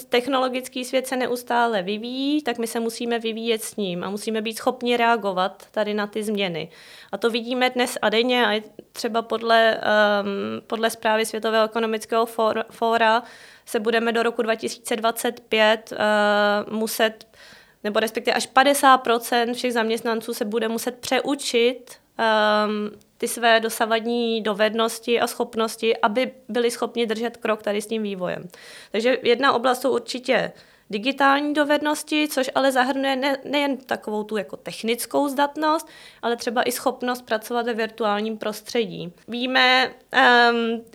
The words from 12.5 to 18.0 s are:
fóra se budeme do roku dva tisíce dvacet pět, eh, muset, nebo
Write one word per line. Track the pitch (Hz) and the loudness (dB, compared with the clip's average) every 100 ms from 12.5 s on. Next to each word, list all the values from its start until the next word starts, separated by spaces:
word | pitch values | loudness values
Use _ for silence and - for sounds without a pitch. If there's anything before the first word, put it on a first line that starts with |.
| 220 - | 0 -6
fóra | - 226 226 220 226 - - - - - | -2 0 4 4 2 -2 -18 -20 -20 -6
se | 233 | -2
budeme | 214 226 233 | 0 0 0
do | 233 | 0
roku | 233 233 | 0 0
dva | 220 | -2
tisíce | 220 233 - - 226 | -2 -4 -8 -6 -2
dvacet | 226 233 240 240 | 0 0 -4 -6
pět, | - 220 214 220 - | -2 4 4 4 -2
eh, | - 208 214 208 208 208 202 - | -2 2 4 4 4 2 0 -2
muset, | 214 226 - 220 220 - _ - - - _ | -4 -4 0 0 0 -18 _ -20 -20 -20 _
nebo | 208 214 | -2 0